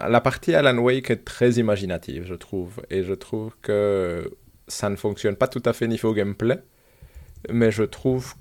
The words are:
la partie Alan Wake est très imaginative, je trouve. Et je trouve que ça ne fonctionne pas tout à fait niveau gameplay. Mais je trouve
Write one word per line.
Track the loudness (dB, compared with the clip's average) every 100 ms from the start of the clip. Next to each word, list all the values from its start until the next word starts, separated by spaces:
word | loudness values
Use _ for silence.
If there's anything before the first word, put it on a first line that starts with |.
| 2
la | 4
partie | 4 0 2 4
Alan | 4 4
Wake | 2 2 0
est | -4 -4
très | 2 4 4
imaginative, | 2 0 -2 -6 -6 -10 -10
je | -12
trouve. | -8 -6 -6 -10 -6
Et | -4
je | -2
trouve | -6 -6 -6 -6 -8
que | -2 0 2 2 0 -4 -8 -12 -20 _ -14
ça | -6 -4
ne | -2
fonctionne | -4 -2 -2 0
pas | -2
tout | 0 -2
à |
fait | 0 -2
niveau | 0 0
gameplay. | 0 -2 0 0 0 -6 _ _ _ -20 -20 -20 -16 -4
Mais | 2 4
je | 4
trouve | -2 -2 -2 -2 -4 -4